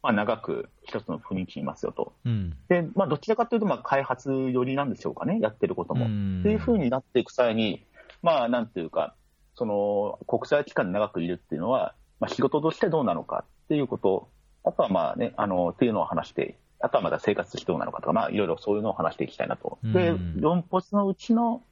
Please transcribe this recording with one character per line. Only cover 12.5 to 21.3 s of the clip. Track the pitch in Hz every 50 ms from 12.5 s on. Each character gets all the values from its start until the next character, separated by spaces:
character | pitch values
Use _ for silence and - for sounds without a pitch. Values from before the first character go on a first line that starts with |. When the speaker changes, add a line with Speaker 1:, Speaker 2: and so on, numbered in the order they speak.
| - 151
Speaker 1:
と | 147 160
し | 160 -
て | - 185
ど | 156 160
う | 135
な | 101 85
の | 78 -
か | - - - - _ _ _ _
っ | _
て | 160
い | 147
う | 135
こ | 123 -
と、 | 113 - 101 95 - - - _ _ _ _ _ _ _
あ | - -
と | - 160
は | 113
ま | 95 90 80 64 -
あ |
ね、 | - 120 117 -
あ | - 104
の、 | 101 92 90 87 85
っ | 85
て | - 120
い | 120
う | 110
の | 95
を | 80
話 | - - 82 - -
し | -
て、 | - - - - _ _ _ _ _
あ | - -
と | -
は | 131 92
ま | 78
た | - -
生 | - - 101
活 | - - -
と | -
し | -
て | -
ど | - -
う | -
な | -
の | - -
か | -
と | -
か、 | - 90
ま | - 101
あ、 | -
い | -
ろ | 104 101
い |
ろ | 85 82
そ | - - 104 104
う |
い | 107
う |
の | 107 107
を | 95
話 | - 82 80 -
し |
て | - 67
い | 65
き | -
た | - -
い |
な | - -
と。 | - - - - _ -
で、 | 110 110 90 - 170
Speaker 2:
う | -
ん。 | 92 90 85 80 -
Speaker 1:
論 | - 151 175 180 165 -
発 | - 185 - - 202
の | 202 202
う | 196 190
ち | _ - -